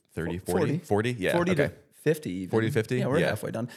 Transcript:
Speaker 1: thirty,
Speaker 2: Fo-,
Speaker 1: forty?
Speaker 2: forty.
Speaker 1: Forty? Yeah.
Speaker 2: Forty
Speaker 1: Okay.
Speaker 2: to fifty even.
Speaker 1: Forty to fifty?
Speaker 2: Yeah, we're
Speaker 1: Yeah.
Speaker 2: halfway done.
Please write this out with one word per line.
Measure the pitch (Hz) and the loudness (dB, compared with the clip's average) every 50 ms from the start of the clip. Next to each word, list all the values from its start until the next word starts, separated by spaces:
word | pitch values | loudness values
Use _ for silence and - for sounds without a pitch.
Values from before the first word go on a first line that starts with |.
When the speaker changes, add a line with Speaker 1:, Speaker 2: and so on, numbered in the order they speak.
| _ _ _ | _ _ _
Speaker 1:
thirty, | - 82 85 85 | -6 -4 -4 -4
Speaker 2:
Fo-, | 90 - - 90 | -4 -2 0 0
Speaker 1:
forty? | - - | 2 2
Speaker 2:
forty. | - - 175 - | 2 0 -2 0
Speaker 1:
Forty? | - 104 101 107 123 123 113 | 0 0 2 2 0 -2 0
Yeah. | 92 80 - | 0 0 2
Speaker 2:
Forty | 170 175 180 | 2 2 2
Speaker 1:
Okay. | 185 - 76 | 2 2 0
Speaker 2:
to | - - - - _ _ | 0 -2 -8 -18 _ _
fifty | - - 151 165 156 - - | -2 0 0 0 0 -2 -6
even. | 90 95 95 95 | -6 -6 -4 0
Speaker 1:
Forty | - 110 113 | 0 2 2
to | 110 - | 2 2
fifty? | 113 107 - 127 123 | 0 0 0 0 0
Speaker 2:
Yeah, | 101 | 0
we're | 117 135 170 | 2 2 2
Speaker 1:
Yeah. | 165 139 | 2 2
Speaker 2:
halfway | - - - - | 0 -2 -4 -6
done. | - 113 117 120 - | -4 -4 -6 -6 -8